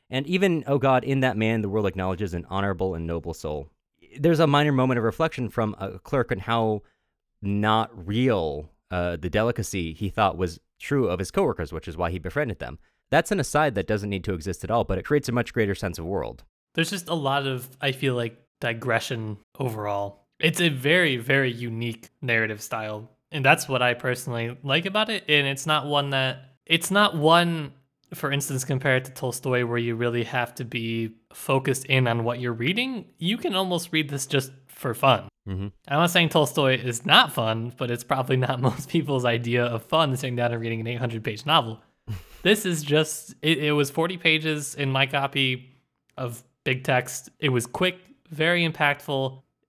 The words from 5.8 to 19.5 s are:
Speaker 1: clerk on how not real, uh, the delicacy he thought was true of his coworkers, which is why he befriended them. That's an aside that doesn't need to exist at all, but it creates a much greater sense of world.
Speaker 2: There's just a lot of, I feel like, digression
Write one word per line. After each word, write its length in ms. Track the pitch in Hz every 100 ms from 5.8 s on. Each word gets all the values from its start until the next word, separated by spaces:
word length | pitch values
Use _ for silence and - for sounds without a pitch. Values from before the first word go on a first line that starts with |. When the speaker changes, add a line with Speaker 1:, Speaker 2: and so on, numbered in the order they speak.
| 98 95
Speaker 1:
clerk 340 | - 143 117
on 60 | 107
how 440 | 92 117 110 107 - _ _ _ _ _
not 480 | 98 101 107 110 110 - 87
real, 640 | 107 127 104 80 71 78 _ -
uh, 260 | 92 87 85
the 120 | 85
delicacy 640 | 104 113 117 107 98 82
he 160 | 80 98
thought 300 | - 101 76
was 200 | 90 82 _ _
true 280 | - 143 113
of 100 | 90
his 120 | 95
coworkers, 400 | - 175 104 80
which 140 | 80 -
is 80 | 80
why 140 | 87
he 80 | 90
befriended 400 | 82 143 147 -
them. 180 | 62 - _ _ -
That's 200 | 151 170
an 100 | 202
aside 340 | 131 143 151
that 120 | 101 87
doesn't 220 | 107 104
need 160 | 98
to 80 | 87
exist 300 | 90 87 87
at 60 | 95
all, 140 | 117
but 120 | 101 92
it 60 |
creates 240 | - 147 135
a 40 |
much 200 | 120 117
greater 220 | - 104
sense 240 | 95 101 85
of 80 | 82
world. 380 | 95 58 64 - _ _
Speaker 2:
There's 140 | - 165
just 180 | 196 175
a 40 |
lot 320 | 165 139 139 135
of, 220 | 127 127 -
I 120 | 139
feel 220 | 131 139
like, 240 | 120 117 - _ -
digression 760 | 123 113 123 113 - 120 110 101 _